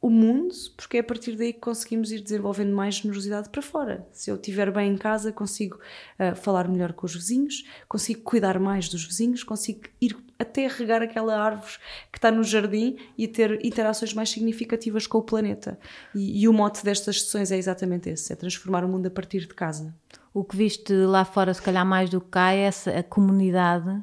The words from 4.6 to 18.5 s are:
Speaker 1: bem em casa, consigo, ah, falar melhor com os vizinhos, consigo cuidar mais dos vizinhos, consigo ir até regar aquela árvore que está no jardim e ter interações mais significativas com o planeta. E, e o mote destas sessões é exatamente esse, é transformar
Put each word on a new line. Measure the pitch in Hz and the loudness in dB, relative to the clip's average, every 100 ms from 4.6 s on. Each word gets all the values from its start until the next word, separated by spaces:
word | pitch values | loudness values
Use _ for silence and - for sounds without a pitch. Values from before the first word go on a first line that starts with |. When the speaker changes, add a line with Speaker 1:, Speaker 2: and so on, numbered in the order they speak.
| 202 | 0
Speaker 1:
bem | 196 202 | 0 0
em | 196 | 0
casa, | 214 214 214 | 0 -2 -4
consigo, | 214 208 - 202 - - - - _ | -6 -6 -4 -6 -8 -18 -20 -20 _
ah, | 185 175 | -2 -2
falar | - 190 180 | 0 0 2
melhor | 185 175 | 0 -2
com | 170 | -4
os | 180 170 | -8 -8
vizinhos, | 180 247 285 - - - - | -2 0 0 -4 -12 -20 -8
consigo | 214 - 226 | -6 -4 -6
cuidar | - 233 190 185 | 0 2 4 2
mais | 196 196 170 | 2 0 -2
dos | 170 | -6
vizinhos, | 165 180 233 247 | -6 -2 0 0
consigo | - 214 - 208 - _ | -4 -6 -6 -8 -12 _
ir | 247 214 - _ | -2 -2 -16 _
até | 233 - 269 | -6 -2 -2
regar | 262 226 226 | -2 0 2
aquela | 226 226 220 214 | 2 -2 0 0
árvore | 214 214 - - - - - | 0 -2 -12 -18 -16 -18 -16
que | - | 2
está | 226 | 4
no | 220 | 4
jardim | 226 220 202 208 233 254 - - | 4 2 2 0 0 -2 -12 -6
e | 220 | -4
ter | 220 220 214 240 | 2 2 2 -2
interações | 226 214 214 220 | 0 0 0 -4
mais | 214 220 | -2 -4
significativas | - 226 226 226 226 226 214 | 0 -2 -2 -2 -2 0 -2
com | 208 226 | 0 0
o | |
planeta. | 220 220 214 202 - 190 - - - | 0 0 0 -4 -8 -12 -14 -20 -10
E, | 202 196 202 | -6 -2 4
e | 214 | 6
o | |
mote | 220 208 208 | 8 4 2
destas | 202 202 - 196 | -2 -2 -2 -2
sessões | - 214 190 | -2 -2 0
é | 190 | 0
exatamente | 185 180 185 180 175 | 0 -2 0 -2 -4
esse, | 160 - | -8 -8
é | - | -8
transformar | 175 | -6